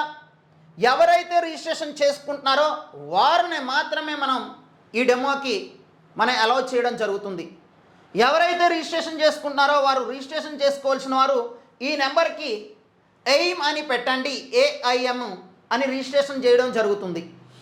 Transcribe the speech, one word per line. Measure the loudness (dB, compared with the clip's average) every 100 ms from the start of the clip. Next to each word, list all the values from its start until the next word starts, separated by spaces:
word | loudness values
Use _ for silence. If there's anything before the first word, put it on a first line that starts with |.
| 0 -10 -20 _ _ _ _ -2 2
ఎవరైతే | 4 6 4 2 0
రిజిస్ట్రేషన్ | 0 -4 -6 -6 -8 0
చేసుకుంటున్నారో | 0 0 -6 -4 0 2 2 -2 -10 -16 -2
వారిని | 2 4 4 2 -4 -4
మాత్రమే | -4 -2 -6 -6 -4
మనం | -2 -2 -6 -16 _ _ _ 0
ఈ | 2
డెమోకి | 2 0 -2 -4 -6 -8 -16 _ _ _ -2
మనం | 0 2
అలౌ | 2 2 0
చేయడం | 0 0 -2
జరుగుతుంది. | -2 -4 -6 -10 -12 -18 _ _ _ _ _ 2 4
ఎవరైతే | 4 2 2 2
రిజిస్ట్రేషన్ | 2 -2 -4 -4 0
చేసుకుంటున్నారో | 0 0 -2 2 4 4 2
వారు | 0 -2
రిజిస్ట్రేషన్ | -8 -8 -8 -8 -2
చేసుకోవాల్సిన | 0 0 -2 -2 0 2
వారు | 2 2 -2 -10 -20 _ -4
ఈ | 0
నెంబర్కి | 0 2 0 -2 -6 -8 -10 -20 _ _ _ _ 2 2
ఎయిమ్ | 2 0 -2
అని | -2 -2
పెట్టండి, | -2 0 -2 -4 -8 -2 2
ఏఐఎం | 2 2 -2 0 0 -4 -8 -12 -16 _ _
అని | -2 0
రిజిస్ట్రేషన్ | -4 0 0 0 0 4
చేయడం | 4 4 0
జరుగుతుంది. | 0 -2 -4 -8 -10 -16 -20 -20